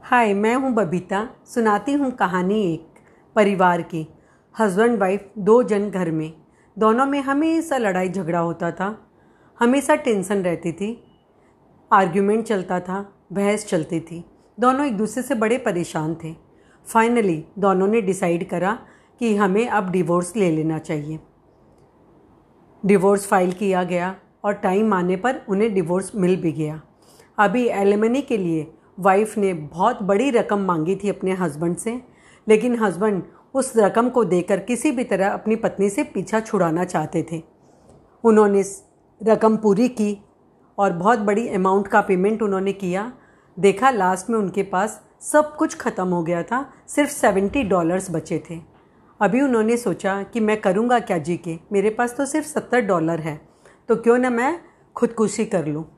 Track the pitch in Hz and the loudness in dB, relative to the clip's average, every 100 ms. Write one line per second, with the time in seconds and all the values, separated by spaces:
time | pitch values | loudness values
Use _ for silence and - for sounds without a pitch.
0 | - 254 226 202 214 247 269 233 190 175 | 2 2 4 2 2 0 0 0 0 -2
1 | 180 196 226 - _ - 226 208 202 285 | -2 -4 -6 -12 _ 0 2 2 0 -2
2 | 269 254 190 180 180 214 196 160 - _ | -2 0 -2 0 0 0 0 -4 -8 _
3 | _ _ _ - 202 196 180 175 165 170 | _ _ _ 2 2 4 4 2 -2 -8
4 | 151 - _ _ _ - 220 185 233 233 | -10 -16 _ _ _ -2 0 2 2 2
5 | 190 202 - - 190 226 214 208 208 185 | 0 -2 -6 -6 4 4 4 0 -2 -4
6 | 175 160 156 160 _ _ _ - 214 226 | -2 -2 -6 -10 _ _ _ 0 2 2
7 | 277 285 269 277 320 330 320 269 214 185 | 2 0 -2 0 0 0 -2 -2 0 0
8 | 185 180 165 170 170 165 170 170 190 214 | -2 -4 -2 -2 -2 -2 -6 -4 -6 -8
9 | - _ _ _ _ _ 240 269 277 302 | -18 _ _ _ _ _ 2 2 2 0
10 | - 214 185 202 185 160 175 165 202 233 | 2 -2 0 -2 -2 -2 -6 -6 -8 -8
11 | - _ _ _ _ _ _ _ _ 208 | -16 _ _ _ _ _ _ _ _ 4
12 | 190 170 196 220 226 208 185 180 180 190 | 4 2 2 0 0 -4 -2 -6 -4 -8
13 | 202 _ _ 175 202 208 208 185 151 165 | -8 _ _ -2 0 0 -2 -4 -2 -6
14 | 160 170 170 _ _ - 240 262 294 202 | -6 -16 -18 _ _ 0 0 2 0 -2
15 | 214 - 254 254 214 247 247 175 165 165 | -4 -4 -4 -2 0 0 -2 -2 -4 -4
16 | 156 165 160 160 _ _ _ _ - 226 | -4 -6 -10 -16 _ _ _ _ -2 2
17 | 226 240 202 160 - - 196 185 196 226 | 2 2 0 -2 -6 -2 0 2 2 0
18 | 190 185 180 170 180 175 180 233 - - | 0 -2 0 -2 -2 -4 -2 -4 -10 -20
19 | _ _ 233 202 208 190 240 208 185 185 | _ _ 0 2 2 2 0 -2 -2 -2
20 | 160 175 175 233 185 156 156 160 156 156 | 0 0 -2 0 0 0 -2 -4 -4 -8
21 | 147 156 - _ _ _ _ _ _ _ | -6 -12 -14 _ _ _ _ _ _ _
22 | _ _ _ _ _ _ _ _ 202 202 | _ _ _ _ _ _ _ _ 2 4
23 | 196 202 202 202 185 180 202 185 180 175 | 6 2 2 2 2 0 0 0 0 -2
24 | 175 190 _ _ 208 208 202 185 220 190 | -4 -8 _ _ -4 -2 0 0 2 2
25 | 180 185 240 269 - 196 226 196 165 180 | 0 0 -2 -4 -4 0 0 0 0 -2
26 | 190 226 180 180 170 143 151 156 - _ | -4 -2 0 2 -2 -2 -6 -6 -14 _
27 | _ - - - 202 240 240 196 202 208 | _ -20 -20 0 2 2 0 2 2 4
28 | 220 247 285 226 175 160 151 - _ - | 2 0 0 -2 0 -2 -4 -14 _ -2
29 | 190 190 214 214 196 175 147 156 202 247 | 2 2 2 0 -2 -2 -8 -2 0 0
30 | 190 202 269 240 190 208 190 170 156 190 | 0 2 2 0 0 -2 0 0 0 -2
31 | 202 190 190 185 180 143 170 175 226 247 | -2 -4 -4 -2 -4 -2 -4 -4 -6 -8
32 | - - _ - - 214 247 240 220 170 | -12 -20 _ -16 2 4 4 0 0 0
33 | 214 196 151 - _ 269 262 226 196 220 | -2 -2 -6 -16 _ -2 0 2 2 4
34 | 247 247 220 180 175 190 180 240 311 247 | 2 2 2 2 2 -2 -2 -2 0 -2
35 | 226 190 190 208 - 226 214 - 202 196 | -2 0 0 -2 -2 -2 -2 0 -2 0
36 | 294 214 170 220 220 208 170 160 180 175 | -4 -4 -2 -2 -2 0 0 0 -2 -2
37 | 151 165 151 165 - _ _ _ _ - | -2 -4 -4 -8 -12 _ _ _ _ -20
38 | _ _ 226 214 208 196 196 - _ _ | _ _ 4 6 6 4 0 -6 _ _
39 | _ _ 214 214 220 220 220 196 247 254 | _ _ 0 4 4 2 2 2 2 0
40 | 208 202 - _ _ _ _ - 202 170 | -4 -4 -12 _ _ _ _ -2 0 2
41 | 185 240 208 202 240 202 185 196 202 220 | 2 2 2 0 -2 0 2 2 2 0
42 | 202 185 190 220 220 190 190 196 185 180 | 2 2 2 0 -2 -2 -2 -4 -4 -4
43 | 220 247 _ _ _ - 196 190 262 247 | -6 -12 _ _ _ 2 2 4 2 4
44 | 180 185 - 226 196 196 190 185 214 - | 2 0 -2 -2 0 -2 -2 -2 -2 -6
45 | _ _ - 302 302 - 320 - 247 - | _ _ 0 2 2 0 -4 -2 -6 -4
46 | 185 175 165 175 170 240 277 - - - | -2 0 0 -2 -2 -4 -6 -14 -8 0
47 | 285 - 240 196 196 277 220 190 165 185 | 0 2 2 2 0 -2 0 0 2 -2
48 | 185 160 156 160 151 165 165 _ _ _ | -2 -6 -4 -8 -6 -16 -16 _ _ _
49 | _ _ 202 220 285 240 214 233 233 175 | _ _ 2 2 2 2 2 0 -2 -4
50 | 196 196 196 233 214 214 214 185 240 233 | -2 -4 -4 -2 0 0 0 0 2 0
51 | 220 180 147 170 170 165 - 202 190 214 | 0 -4 -2 -6 -6 -12 -4 0 0 0
52 | 240 - 277 311 302 - - 247 208 180 | -4 -2 -2 -2 -4 -6 -2 -2 2 0
53 | 160 165 156 151 - _ - _ _ 226 | 0 -2 -4 -10 -14 _ -20 _ _ 0
54 | 226 240 254 233 254 330 - _ _ - | 4 2 2 0 0 -2 -8 _ _ -4
55 | 233 233 214 196 220 190 151 151 160 | -2 0 -2 0 -2 -2 -2 -6 -8